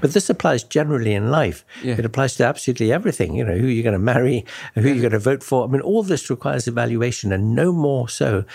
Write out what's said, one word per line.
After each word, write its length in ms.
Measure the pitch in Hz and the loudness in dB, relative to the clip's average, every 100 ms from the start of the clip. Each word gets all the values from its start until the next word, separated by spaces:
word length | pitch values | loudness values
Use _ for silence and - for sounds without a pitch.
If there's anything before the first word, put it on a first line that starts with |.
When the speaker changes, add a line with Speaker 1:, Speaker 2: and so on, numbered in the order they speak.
Speaker 1:
But 120 | 139 | 0
this 160 | 196 - | 2 0
applies 340 | - 170 127 | 0 2 0
generally 500 | - 147 151 139 110 | 0 -2 0 0 0
in 180 | 101 110 | 0 2
life. 340 | 156 120 - _ - | 2 0 -4 _ -8
Speaker 2:
Yeah. 120 | 127 117 | -4 -2
Speaker 1:
It 80 | 117 | -2
applies 300 | 135 131 - | 0 0 2
to 100 | 120 | 0
absolutely 460 | 151 - 120 113 | 0 -4 0 0
everything, 420 | 156 220 - 85 - | 2 -2 -2 -2 -2
you 80 | |
know, 140 | 110 92 | 0 0
who 100 | 127 | 0
you're 160 | 113 | 0
gonna 140 | 113 95 | 0 2
marry, 480 | 113 120 127 123 - - - 110 | 2 2 2 0 -4 -14 -6 0
who 60 | |
you're 140 | 127 131 | 2 4
Speaker 2:
Yeah. 40 | |
Speaker 1:
gonna 160 | 117 107 | 2 2
vote 220 | 110 135 | 0 -2
for. 220 | - 131 | 0 0
I 40 | 120 | 2
mean, 100 | 139 | 0
all 220 | 165 220 | 0 0
this 260 | 190 151 - | 0 -2 -2
requires 380 | 127 139 135 120 | -4 -2 -4 -2
evaluation, 640 | 117 120 117 120 113 101 | -2 -2 0 -2 -2 -2
and 240 | 95 107 117 | 0 0 2
no 160 | 175 | 2
more 360 | 170 143 135 117 | 2 0 0 -4
so 340 | - 139 98 - | -2 0 0 -4